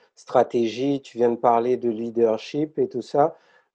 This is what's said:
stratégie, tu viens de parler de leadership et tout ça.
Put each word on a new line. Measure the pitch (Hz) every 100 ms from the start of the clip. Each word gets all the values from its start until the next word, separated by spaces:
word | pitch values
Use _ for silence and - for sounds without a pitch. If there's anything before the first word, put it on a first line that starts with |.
| _ _
stratégie, | - 131 113 123 113 110 139 139
tu | - 117
viens | 120
de | 117
parler | 123 117 120 123
de | 120
leadership | 110 117 113 113 110 - 147 151 147
et | 127
tout | 123
ça. | - 143 156 - _ _ _